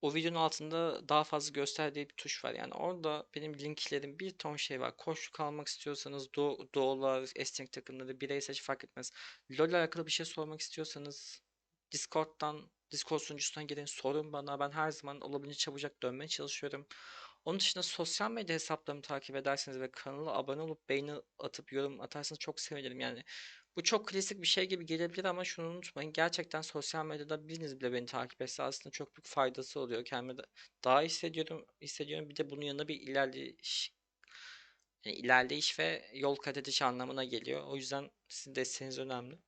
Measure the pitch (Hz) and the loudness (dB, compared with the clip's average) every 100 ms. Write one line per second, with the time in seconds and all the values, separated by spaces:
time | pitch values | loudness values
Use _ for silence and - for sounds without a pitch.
0 | 151 151 160 170 160 - 156 165 165 143 | 4 4 2 4 4 2 -2 2 2 0
1 | 139 151 151 151 147 143 139 - 156 147 | 4 6 6 2 0 0 0 2 0 0
2 | 143 - 147 - 127 113 - - 170 180 | -6 -6 -6 -2 -2 -2 -4 -2 -2 0
3 | 160 151 - - 151 147 147 151 - 143 | 0 -2 -4 -6 -6 -4 -4 -4 -2 -2
4 | 139 147 190 175 156 147 - 131 123 - | -2 -6 -8 -6 -6 -2 -2 0 0 -2
5 | - 160 - - 151 147 143 - - 143 | -4 -4 -4 -2 -2 -2 -4 -4 -4 -4
6 | 139 139 135 - 143 131 135 143 131 135 | -4 -6 -4 4 4 4 -2 4 4 4
7 | 135 131 131 - 135 - 131 - - 131 | 4 4 0 -2 -2 -2 -6 -10 -10 -10
8 | 131 131 139 139 135 135 - 139 - - | -8 -6 -2 0 0 -4 -2 -4 -4 -10
9 | 127 - - - _ 131 170 175 160 160 | -10 -10 -16 -16 _ 4 6 8 6 2
10 | 156 - 165 - 156 156 - - 156 147 | 2 2 0 -2 -4 -2 -6 -4 -6 -6
11 | 143 143 - - _ _ _ _ _ 151 | -8 -10 -12 -14 _ _ _ _ _ -4
12 | - 165 156 - 151 151 - _ _ 151 | 0 2 2 0 -2 -2 -10 _ _ -6
13 | - 156 - 147 - - 151 147 147 - | 0 0 0 -2 -2 -2 -4 -4 -4 -2
14 | 135 143 156 147 143 139 143 151 156 156 | 2 2 0 -4 -4 0 0 2 2 2
15 | 143 139 - 143 143 147 - 139 143 - | -6 -6 -2 -2 -4 -2 0 0 -6 -2
16 | 127 127 151 - 143 - 143 139 147 - | -2 -2 -4 -4 -2 -4 -4 -6 -10 -16
17 | - - - - - 190 - - 180 - | -14 -14 -16 -8 -2 4 4 4 -2 0
18 | 165 - 214 226 190 165 - 156 - 143 | 0 2 2 0 0 0 2 -2 -2 -6
19 | 135 139 - 139 135 139 - 131 131 - | -2 -4 -2 0 2 2 0 -2 -4 -6
20 | - 139 156 - 131 139 160 156 - 139 | -8 -4 0 0 0 -2 -2 -6 0 0
21 | 143 147 - _ 135 - - 135 139 135 | 0 -6 -8 _ -8 -6 -4 0 0 -2
22 | 127 147 143 156 - 151 - 147 131 127 | -8 -6 -6 -6 -6 -6 -6 -4 -6 -4
23 | 127 123 - - - - _ - 175 220 | -4 -4 -8 -12 -12 -14 _ 0 4 4
24 | 214 190 190 202 170 - 185 185 165 160 | 4 0 0 0 4 4 4 0 0 2
25 | 170 170 190 175 180 - 165 175 175 - | 2 2 0 0 -2 -2 -4 -4 -8 -6
26 | 151 151 165 165 165 156 156 151 139 160 | -4 4 4 4 -2 -2 -2 -4 -2 -2
27 | 156 151 147 156 156 160 156 131 131 123 | -2 -4 -2 -4 -4 -6 -6 0 0 0
28 | 120 131 123 - 131 - 135 135 - - | 0 -2 -4 -4 -6 -2 -2 -2 -8 -8
29 | 147 - - - 131 127 131 - 127 117 | -8 -10 -4 4 4 4 -4 -2 0 0
30 | 123 123 127 131 127 - - _ 127 131 | 0 -4 -4 -8 -12 -16 -20 _ 8 8
31 | 160 - 170 160 156 160 - _ 147 - | 8 2 -2 0 -2 -4 -10 _ -10 -6
32 | 143 156 151 143 143 143 147 139 147 147 | -4 -4 -4 -2 -2 0 -4 -2 -2 -4
33 | - 135 135 135 135 - - - - _ | 0 4 4 2 -8 -8 -2 -2 -2 _
34 | _ _ _ - - - - _ _ _ | _ _ _ -18 -16 -16 -20 _ _ _
35 | 104 - 123 127 127 147 147 - 160 160 | -8 -4 8 8 8 2 0 2 2 0
36 | 95 123 139 139 - 139 135 135 135 123 | -4 0 2 2 0 -2 0 4 4 2
37 | 127 135 131 120 120 139 143 139 131 139 | -2 -2 0 -2 0 -2 -2 -6 -2 -4
38 | 143 _ _ - - 135 127 - 135 127 | -4 _ _ -12 -6 -2 -2 -2 -6 -4
39 | 131 123 123 160 | -4 -4 -6 -14